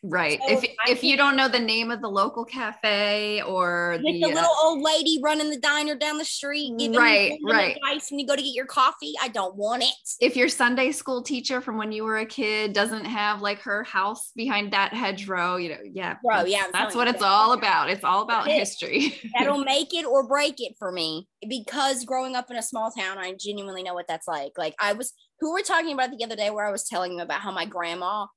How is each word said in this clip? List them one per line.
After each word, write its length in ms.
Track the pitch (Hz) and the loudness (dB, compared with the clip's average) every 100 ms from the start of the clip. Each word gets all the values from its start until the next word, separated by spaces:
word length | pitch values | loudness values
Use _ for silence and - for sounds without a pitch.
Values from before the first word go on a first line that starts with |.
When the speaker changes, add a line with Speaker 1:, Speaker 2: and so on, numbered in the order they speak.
Speaker 1:
Right. 400 | 196 175 160 147 269 | -2 0 2 0 2
Speaker 2:
So 60 | |
Speaker 1:
If, 120 | 262 | 2
Speaker 2:
I 280 | 247 - 233 | 2 -2 0
Speaker 1:
if 100 | 247 | 2
you 140 | 262 277 | 2 4
Speaker 2:
can 100 | 285 | 4
Speaker 1:
don't 100 | 269 | 4
know 120 | 262 | 4
the 100 | 247 | 2
name 320 | 226 226 233 | 0 -2 -2
of 100 | 233 | -4
the 80 | 214 | -2
local 360 | 196 208 233 | 0 0 0
cafe 960 | 233 262 226 220 220 202 208 208 208 208 | -8 -6 -8 -2 0 2 2 0 0 -2
or 560 | - 185 180 175 175 170 | -2 0 2 2 0 0
Speaker 2:
With 40 | |
Speaker 1:
the, 220 | 302 - 311 | 0 2 2
Speaker 2:
the 20 | |
Speaker 1:
uh, 40 | |
Speaker 2:
little 200 | 311 339 302 | 4 4 6
old 180 | 320 320 | 6 4
lady 380 | 311 320 311 311 | 2 2 2 2
running 300 | 294 311 302 | 2 2 0
the 80 | 294 | 0
diner 380 | 294 294 302 285 | 2 2 0 -2
down 220 | 302 302 | -2 -2
the 60 | |
street, 480 | 311 - 285 294 285 233 | -4 -6 -4 -4 -6 -2
giving 160 | 233 | 0
Speaker 1:
Right, 380 | 226 233 208 196 302 | 6 6 6 4 0
Speaker 2:
you 100 | 202 | 2
Speaker 1:
right. 260 | 226 185 - | 4 4 0
Speaker 2:
advice 320 | 269 285 - | -2 -2 -4
when 120 | 285 | -6
you 60 | 262 | -2
go 80 | 277 | -2
to 40 | |
get 140 | 277 | -2
your 120 | 247 262 | -4 -4
coffee, 480 | - 262 - 294 294 | 2 2 2 -10 -4
I 60 | 269 | -4
don't 300 | 220 190 196 | -2 -4 -4
want 260 | 208 247 | -2 0
it. 80 | 262 - - - | 0 -2 -8 2
Speaker 1:
If 160 | 247 254 | 2 4
your 120 | 247 | 2
Sunday 440 | - 240 247 262 | 4 2 4 0
school 320 | 285 - 254 | 0 -4 -6
teacher 360 | 240 262 233 254 | -4 -6 -2 -4
from 180 | 254 220 | -4 -6
when 120 | 214 | -4
you 140 | 214 | -4
were 140 | 220 220 | -2 -2
a 80 | 220 | -4
kid 480 | - 220 214 214 | -4 -2 0 0
doesn't 320 | 202 214 220 196 | 0 0 -2 -6
have, 360 | 220 208 208 | -2 -2 0
like, 160 | 202 202 | -2 -4
her 200 | 233 208 | -4 -4
house 480 | 247 196 196 226 - - | -2 -2 0 -2 -10 -6
behind 360 | 233 208 208 | -2 0 0
that 220 | 196 196 | 0 0
hedgerow, 600 | 220 233 196 196 185 175 180 | 0 -4 -4 -4 -2 0 -2
you 140 | 170 | -4
know, 80 | 147 | -8
yeah, 340 | 101 190 180 170 | -12 -8 -6 -2
Speaker 2:
Bro, 140 | 247 214 | 2 2
Speaker 1:
that's, 120 | 180 | 2
Speaker 2:
yeah, 140 | 196 190 | 2 2
I'm 60 | |
Speaker 1:
that's 200 | 185 214 | 0 0
Speaker 2:
telling 40 | 233 | 2
Speaker 1:
what 120 | 240 | 0
Speaker 2:
you, 60 | |
Speaker 1:
it's 80 | 233 | 2
Speaker 2:
that's 100 | 202 | 6
Speaker 1:
all 200 | 202 220 | 6 6
about. 360 | 240 208 165 147 | 6 4 2 2
It's 140 | 196 | 0
all 180 | - 185 | 2 2
about 240 | 214 226 - | 2 0 2
Speaker 2:
it. 60 | |
Speaker 1:
history. 640 | 302 202 - - 214 285 - 226 | 2 0 -4 -2 0 0 -2 -4
<laughs> 80 | 240 | 0
Speaker 2:
That'll 280 | 262 285 | 2 2
make 280 | 269 277 277 | 2 0 0
it 120 | 339 302 | -4 2
or 220 | 269 233 | 2 4
break 260 | 277 294 285 | 2 0 -2
it 180 | 220 - | -10 -8
for 140 | 196 | -8
me, 340 | 180 160 156 196 _ 214 | -4 -4 -6 -10 _ -8
because 560 | 254 214 262 277 269 | -8 -6 -2 0 0
growing 320 | 240 254 262 254 | -2 -4 -2 -4
up 160 | 247 | -6
in 40 | 240 | -6
a 60 | |
small 300 | 220 233 220 | -6 -4 -4
town, 260 | 226 190 196 | -4 -6 -4
I 160 | 185 190 | -8 -8
genuinely 460 | 202 208 196 185 | -8 -8 -8 -8
know 120 | 185 | -8
what 120 | 180 175 | -8 -6
that's 220 | 165 - | -6 -4
like. 240 | 160 143 - | -6 -6 -4
Like, 200 | 160 - | -6 -2
I 140 | 208 | -2
was, 200 | 208 269 - _ _ | 0 -4 -10 _ _
who 100 | 311 | -4
were 60 | 349 | -2
we 80 | |
talking 280 | 403 349 330 | 0 0 0
about 200 | 269 254 254 | -2 -2 -2
the 80 | |
other 120 | 233 214 | -8 -2
day 140 | 208 | -2
where 180 | 214 208 | -2 -2
I 20 | |
was 140 | 196 | -2
telling 320 | - 196 180 175 | -4 -4 -4 -6
them 80 | |
about 160 | 170 151 | -4 -4
how 100 | 202 | -4
my 140 | 185 | -6
grandma 640 | 214 190 170 175 180 214 202 | -6 -4 -4 -4 -4 -4 -6